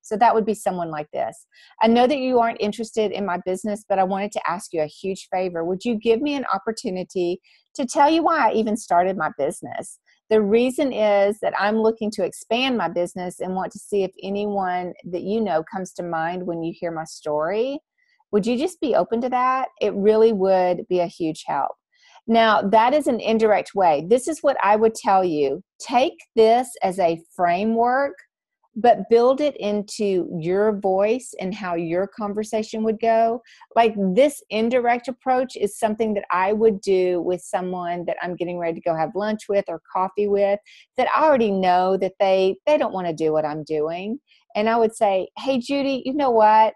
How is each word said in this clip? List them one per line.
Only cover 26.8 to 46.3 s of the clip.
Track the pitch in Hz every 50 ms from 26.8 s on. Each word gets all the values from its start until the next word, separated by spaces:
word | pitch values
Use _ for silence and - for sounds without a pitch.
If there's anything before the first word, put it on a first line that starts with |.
as | - 190 175 190
a | 180 165 165 165 - _ _
framework, | - 180 175 170 185 208 220 226 233 233 247 247 269 277 277 - - - _ _ _ _ _ _ _ _ _ _
but | 220 208 240 220 202 190 -
build | 226 233 240 254 269 262
it | 294 294 - -
into | - 208 208 208 202 208 - - 214 202 190 180 170 - - 170
your | 156 170 185 196 208 220
voice | 214 196 202 190 190 190 202 214 226 254 - - - -
and | - 185 202
how | 214 214 180 175
your | 170 175 165 170 180 196
conversation | 196 _ - 220 208 202 214 214 - - 214 220 - - 220 220
would | 220 220 214
go. | - 226 226 226 226 226 226 247 _ _ - _ - _ -
Like, | 226 233 226 220 202 196 185 180
this | 220 277 294 294 - _ _
indirect | 196 214 226 233 247 254 240 240 240 240 240 -
approach | 247 _ _ 262 254 254 262 247 -
is | - - 202 - -
something | - 214 214 214 226 220 208
that | 202 - -
I | - 180 185 196 214
would | 214 226 226 214 196
do | - 196 190 185 185 180 180 175
with | 165 - 180 175
someone | - - - 185 180 185 185 180 175 170 175 175 170
that | 170 165 -
I'm | 175 175 180
getting | 165 175 175 175 175
ready | 170 165 165 165
to | - 175
go | 165
have | 160 160 151 -
lunch | 185 208 214 214 214 -
with | - 202 202 190 -
or | 170 156 _ _
coffee | - 190 185 190 _ 208 208
with | 202 202 202 202 196 202 202 _ - - - - _ _
that | - 262 - -
I | 254
already | 302 320 285 254 233 208
know | 196 190 185 180 180 180 185 190 190 190
that | 190 185 - _
they, | 202 190 190 190 190 190 196 - _
they | - 302 302
don't | 285 214 -
wanna | 190 180 170
do | 160 151 160 156
what | 156 156 156
I'm | 147 147 156
doing. | 147 147 156 151 151 160 170 175 190 208 226 285 _ _ _ _ _ _ -
And | 202 208 226
I | 226 233
would | 226 220 220
say, | - 226 202 196 190 180 - _
"Hey, | 208 220 254 269 254
Judy, | 240 - 277 277 277 277 277 247 -
you | 262 262
know | 294 285 262